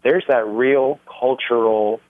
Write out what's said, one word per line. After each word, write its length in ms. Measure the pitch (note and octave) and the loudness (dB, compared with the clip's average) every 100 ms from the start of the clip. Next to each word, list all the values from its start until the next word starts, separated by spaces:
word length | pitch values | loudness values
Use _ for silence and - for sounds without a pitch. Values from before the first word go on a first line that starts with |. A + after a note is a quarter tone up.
There's 220 | B2 E3+ - | 2 0 0
that 180 | C3 A2 | -2 0
real 540 | G#2+ B2+ C#3 C3 D3 - - | -2 2 2 0 -4 -10 -4
cultural 800 | B2+ C3 - A#2+ A2+ G#2+ G#2+ A2+ _ | -2 -2 -2 0 2 2 0 -4 _